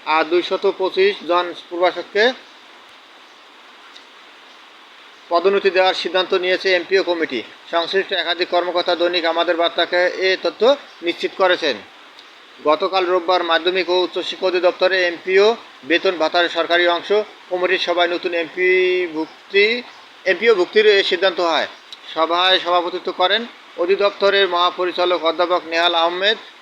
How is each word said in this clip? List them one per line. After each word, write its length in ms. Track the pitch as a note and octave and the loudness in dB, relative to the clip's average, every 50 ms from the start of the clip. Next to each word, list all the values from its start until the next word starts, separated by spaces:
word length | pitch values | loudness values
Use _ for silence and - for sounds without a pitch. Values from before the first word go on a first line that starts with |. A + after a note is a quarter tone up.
| - | -6
আর 200 | D3 D#3 D#3+ D#3 | -2 0 0 0
দুইশত 480 | D3+ E3+ F3+ E3 - F#3+ F#3 - G3 F#3 - | 2 0 -2 0 -2 -4 0 0 -2 0 0
পঁচিশ 500 | F#3+ F3 - F#3+ F#3+ G3+ G3 - - D3+ | -4 -4 0 2 0 0 0 -2 -4 -2
জন 260 | F3 F3 F3 F3 D#3 - - - | -2 -2 -2 -4 -8 -14 -16 -12
প্রভাষককে 640 | F3 E3+ F3+ F3 E3 F3 E3+ - - G3+ A3 B3+ B3+ - - - - - - - - - - - - - - - - - - - - - - - - - - - - - - - - - - - - - - - - - - - - - - - - - - - - - - - - - - - | -4 0 0 0 0 -4 -10 -6 -2 0 0 0 0 -4 -14 -20 -20 -20 -20 -20 -20 -20 -20 -20 -20 -20 -20 -20 -20 -20 -20 -20 -20 -20 -20 -20 -20 -20 -20 -20 -20 -20 -20 -20 -20 -20 -20 -20 -20 -20 -20 -20 -20 -20 -20 -20 -20 -20 -20 -20 -20 -20 -20 -20 -20 -20 -20 -20 -20 -20 -6 -2
পদোন্নতি 420 | E3+ F3 F3 G3 G3 G3 G3 G3 | 0 2 4 4 2 4 2 2
দেওয়ার 240 | F3 F#3 F#3 F#3 E3+ | 2 4 2 2 0
সিদ্ধান্ত 400 | - - F3+ E3 F#3 F3+ E3+ G3 | -2 -6 -2 -2 -2 0 0 -2
নিয়েছে 400 | F#3 F#3 F#3 F#3 F3 - F#3+ F#3 | -2 0 0 -2 0 0 0 0
এমপিও 280 | F3 E3 - F#3+ G3 | 0 0 0 0 0
কমিটি। 400 | E3 E3+ F3 E3 D#3 C#3 C3+ A#2 G2 - - - - - | 0 0 -2 -2 -2 -4 -4 -8 -8 -8 -16 -20 -12 -4
সংশ্লিষ্ট 420 | E3+ E3+ E3+ D#3+ F#3 G3 F3+ - | -4 -4 -2 0 -2 -2 -2 -2
একাধিক 360 | G3 F3 D#3+ E3 F3 E3+ F3+ - | -4 -4 -2 -4 -2 -4 -2 0
কর্মকর্তা 460 | F3 F3 F3 F3+ E3 F3+ F3 F#3 F3 | 0 0 0 0 -2 -2 0 0 0
দৈনিক 300 | D#3+ F3 F3 F3+ F3+ D#3+ | 0 0 0 0 -2 -2
আমাদের 320 | E3 E3 E3+ E3+ E3+ E3+ | 0 0 0 0 0 0
বার্তাকে 440 | E3 E3+ D#3+ - F3 E3+ D#3+ F3+ F3+ F3+ F3+ - - | 0 0 -2 0 -2 -2 0 0 0 0 0 -2 -2
এ 180 | F#3 F#3+ F#3 - | 0 0 0 0
তথ্য 340 | - E3+ D#3 - G#3+ B3 C#4+ C#4 - - - - | -2 -6 -2 0 2 2 2 0 -4 -14 -18 -8
নিশ্চিত 300 | E3 E3+ E3 - - E3+ - - | -6 -6 -6 -4 -8 -8 -2 0
করেছেন। 380 | F#3+ F3+ F3+ E3 E3 D3 A#2 G2+ F#2 - - - - - - - - - - - - - - - C3 | 2 2 2 0 0 -4 -4 -4 -10 -18 -20 -20 -20 -20 -20 -20 -20 -20 -20 -20 -20 -20 -20 -4 0
গতকাল 400 | D3 D#3 D3+ F#3+ F3 F#3 F#3+ F3+ | 0 0 0 0 -2 -2 -2 0
রোববার 360 | F3 F#3 F#3 E3 F3+ F#3 F3 F3 | 0 0 0 0 0 0 0 0
মাধ্যমিক 460 | E3+ E3 E3 D#3+ F3+ F3+ F#3+ F3 E3 | 0 0 0 0 -2 -2 -2 -2 0
ও 120 | F3+ F#3 | 0 0
উচ্চশিক্ষা 440 | F3+ E3+ - F#3 D#3+ - F3+ - G3 | -2 -2 -4 -6 -8 -8 -8 -4 -4
অধিদপ্তরে 600 | F#3 F3 F3+ E3+ F3 E3 - F#3 F3+ F#3+ F#3 F3+ | -2 0 2 0 0 0 2 0 0 2 0 0
এমপিও 500 | F3 E3+ D#3+ - F#3 F#3+ G3 G3+ A3 A#3 A3+ - - - - - | -2 -4 -6 -4 0 2 4 4 4 2 -2 -8 -18 -20 -18 -4
বেতন 300 | C3+ D#3+ F3 - F#3+ F3+ | -2 -2 0 0 -2 0
ভাতার 320 | D#3+ D#3 D#3 F3 F3 F3 D#3+ | 0 -2 0 0 0 0 0
সরকারি 400 | - E3+ D#3+ D3+ E3+ F3 F3 F3 | -2 -4 -2 0 0 2 2 2
অংশ 240 | E3+ E3+ C#3+ - G3+ G#3+ G#3 - - - - - | 0 -2 -2 -2 -2 -2 -2 -4 -12 -20 -10 -8
কমিটির 280 | F3+ F3+ F3+ F3+ F#3 F3+ | -4 -2 0 0 0 -2
সভায় 300 | - F3+ F3 F3 F3 E3+ | -2 -2 0 0 0 0
নতুন 260 | F3 E3 - F3+ F3 | -2 -4 -4 -4 -4
এমপি 340 | E3+ E3 D#3 - F#3 F#3 F#3 F#3 F#3 F#3 F3+ F3+ F#3 F3+ E3 | -4 -4 -6 -4 -2 0 2 2 2 2 2 0 -2 -4 -4
ভুক্তি, 720 | D#3 D#3 D#3+ - - - - - G3 G3 G3+ A3 A#3 B3 A#3+ - - - - - - - - | -6 -8 -8 -8 -12 -20 -18 0 2 4 4 4 2 -4 -6 -12 -20 -20 -20 -20 -20 -6 -2
এমপিও 300 | F3+ F#3 E3+ G#3+ A#3 A3+ | -2 -2 2 4 2 4
ভুক্তির 320 | F3+ F3 - - G#3+ G#3+ | 4 2 2 2 4 4
এ 160 | G#3+ G3+ G3 | 6 4 4
সিদ্ধান্ত 380 | F3 - F#3 E3+ F#3+ F#3+ F3 F#3+ | 2 0 0 0 0 0 0 0
হয়। 260 | F3+ E3 D#3 C3+ G#2+ - - - - - - - - - - | 0 0 0 0 -2 -4 -8 -16 -20 -20 -20 -20 -20 -10 -2
সভায় 440 | D#3+ D#3+ D#3+ E3+ F3 F3+ F#3+ F#3 E3+ | -2 0 0 2 2 2 2 2 2
সভাপতিত্ব 540 | - E3+ F3+ F3+ E3 F3 F3 F3 - F#3+ | 2 2 0 0 0 -2 -6 -6 -6 -6
করেন 340 | F3 - F#3 F3+ G3+ A3+ A#3 A#3+ - - - - - | -2 0 0 2 2 -2 -2 -8 -14 -20 -20 -18 -6
অধিদপ্তরের 720 | - F3 F3 G3 F#3+ G3+ G3+ G3 - G3+ G3+ G3 G3 G3 F#3 | -4 0 0 2 2 2 0 0 2 2 2 4 4 2 2
মহাপরিচালক 760 | F3 F3 F3+ F3+ E3+ F3+ F#3 F3+ E3 F3+ F3+ F3+ F3+ D#3+ D#3 | 2 2 2 2 2 0 -4 -2 0 0 0 0 0 2 0
অধ্যাপক 360 | E3 D#3+ D#3+ F3 E3+ F3+ E3+ D#3 | -2 0 0 0 0 0 -2 -2
নেহাল 280 | D#3+ E3 E3 E3+ F3 E3+ | -2 -2 0 0 2 2
আহমেদ। 420 | E3 E3 E3+ F3 F3+ F#3+ G#3 A3+ G#3+ - - - - | 2 0 0 0 0 0 0 -2 -2 -6 -16 -20 -10